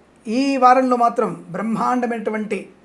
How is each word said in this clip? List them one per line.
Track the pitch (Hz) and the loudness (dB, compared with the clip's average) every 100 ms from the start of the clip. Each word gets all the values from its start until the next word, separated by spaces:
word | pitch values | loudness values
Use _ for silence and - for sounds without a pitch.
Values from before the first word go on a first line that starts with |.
| _ _ - | _ _ -4
ఈ | 240 277 269 | -2 0 4
వారంలో | 247 262 254 247 | 6 6 4 2
మాత్రం | 233 233 202 165 175 | 0 0 -4 -6 -10
బ్రహ్మాండమైనటువంటి | 175 220 214 247 247 240 233 214 214 208 196 - - | -8 -4 -2 -2 -2 -2 -4 -4 -6 -6 -8 -10 -20